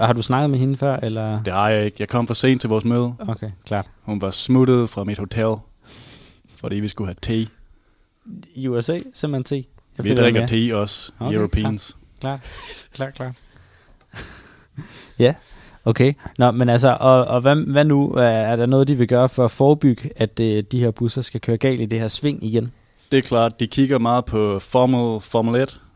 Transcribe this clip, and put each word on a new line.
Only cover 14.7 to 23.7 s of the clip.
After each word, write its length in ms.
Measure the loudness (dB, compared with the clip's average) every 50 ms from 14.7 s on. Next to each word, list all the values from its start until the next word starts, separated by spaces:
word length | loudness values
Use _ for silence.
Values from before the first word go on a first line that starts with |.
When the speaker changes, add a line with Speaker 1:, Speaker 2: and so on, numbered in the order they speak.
| -18 -18 -18 -18 -20 -20 -20 -8 -2 2
Speaker 1:
Ja, 160 | 2 2 2 0 _ -20 -20 -20 -20 -20 -14 _ -2
okay. 280 | 0 2 4 2 2 2 -2 -10 -8 0 2
Nå, 120 | 2 2
men 180 | 4 2 2 2
altså, 280 | 4 4 4 4 4 4
og, 240 | 6 6 6 6 4
og 160 | 2 0 2
hvad, 160 | 2 2 2
hvad 280 | 2 0 0 2 2 4
nu? 280 | 4 4 2 2 2
Er, 100 | 2 2
er 340 | 2 4 2 2 0 0 0
der 100 | 0 2
noget, 220 | 2 4 4 4 4
de 100 | 2 2
vil 100 | 2 2
gøre 200 | 4 4 2 2
for 160 | 2 2 0
at 60 | 0
forebygge, 600 | 2 2 4 4 4 4 4 2 2 0 -4 -8 -4
at, 240 | -4 -4 -2 -2 -2
øh, 240 | 0 0 0 -2 -2 -2
de 80 | -2 0
her 100 | 0 0
busser 320 | 0 -2 -4 -4 -4 -4
skal 180 | -8 -8 -8 -8
køre 160 | -4 -2 -2
galt 240 | 0 0 0 0 0
i 60 | -2
det 140 | -2 -2 -2
her 80 | -2 -2
sving 360 | -4 -2 -2 -2 -4 -4 -4
igen? 280 | -2 -2 -2 -2 -4 -10 _ _ _ _ _ _ 0
Speaker 2:
Det 60 | 0 0
er 40 |
klart, 380 | 2 2 2 2 2 2 0 -4
de 60 | -6
kigger 320 | -4